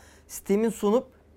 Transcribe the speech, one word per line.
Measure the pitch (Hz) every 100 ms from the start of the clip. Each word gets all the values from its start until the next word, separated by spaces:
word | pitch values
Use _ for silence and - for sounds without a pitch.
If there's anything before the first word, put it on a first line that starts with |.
| - - -
Steam'in | - - 202 226
sunup | 202 208 233 - _ _